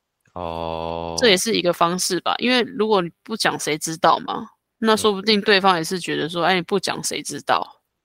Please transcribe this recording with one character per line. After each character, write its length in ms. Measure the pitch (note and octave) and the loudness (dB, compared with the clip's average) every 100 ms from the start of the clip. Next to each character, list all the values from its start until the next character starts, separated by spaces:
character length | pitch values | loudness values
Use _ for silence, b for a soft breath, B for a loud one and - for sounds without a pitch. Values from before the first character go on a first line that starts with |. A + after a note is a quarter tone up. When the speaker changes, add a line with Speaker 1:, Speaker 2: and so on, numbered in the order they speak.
| _ _ _ | _ _ _
Speaker 1:
哦。 880 | F2+ E2+ E2 E2 E2 E2 E2 E2+ E2 | -10 -6 -6 -6 -4 -4 -6 -6 0
Speaker 2:
这 100 | A#3+ | 2
也 80 | F#3 | 2
是 180 | A3+ | 0
一 80 | G3 | 0
个 120 | F3 | -2
方 260 | E3+ E3+ F3+ | 0 0 0
式 180 | - F3 | -2 -2
吧， 120 | - - | -2 -2
因 120 | A#3 | 0
为 120 | B3+ | 0
如 260 | G#3+ - A3 | 0 -2 0
果 140 | G3+ | 2
你 100 | E3+ - | 0 -8
不 120 | - A3 | -12 -2
讲， 240 | E3 D3+ | -2 0
谁 180 | - D#3 | -4 -4
知 200 | - E3 | -4 2
道 200 | E3+ - | 4 4
嘛？ 320 | - - A3 _ _ _ | 0 -8 -8 _ _ _
那 180 | A3 A3 | 0 2
说 160 | A3+ | 2
不 100 | F#3+ | 0
定 200 | G3+ G#3 | 2 2
对 180 | G#3 G3 | 4 4
方 160 | F#3+ F3 | 4 2
也 80 | |
是 160 | D#3+ F#3 | 0 -4
觉 160 | E3 D3 | -4 -2
得 140 | D3 | -2
说， 160 | F3 E3+ | 0 2
Speaker 1:
嗯。 0 | |
Speaker 2:
哎， 100 | F#3 | 2
你 60 | |
不 180 | E3+ G3 | 0 -2
讲 240 | - - | -2 -4
谁 180 | - - | -4 -6
知 200 | - C#3+ | -8 -6
道？ 420 | - F#2+ - - _ _ | 0 0 0 -10 _ _